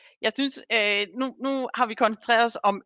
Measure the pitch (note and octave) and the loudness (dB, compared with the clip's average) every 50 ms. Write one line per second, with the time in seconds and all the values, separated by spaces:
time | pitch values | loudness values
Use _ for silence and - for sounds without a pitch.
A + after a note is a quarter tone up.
0 | _ - _ _ - A3 - - C#4 C#4 - C4 - - A3+ A3+ G#3 G#3 G3+ G3+ | _ -20 _ _ -2 -2 0 0 -2 -2 -2 -6 -8 -2 0 2 2 2 2 0
1 | G#3 F#3 F3 B3 C4 C4 - - A#3+ C4+ C#4 C4+ B3+ - - - B3+ A3 A3 - | -2 -4 -4 -6 -6 -6 -6 -6 -4 -4 -2 -2 -4 -4 -2 -2 -2 -2 0 0
2 | B3 G#3+ A3+ - - - A#3 A3+ A#3 A#3 - - - G3+ G3+ G3 - | 0 0 0 -2 0 2 4 4 4 2 0 0 0 0 0 0 -4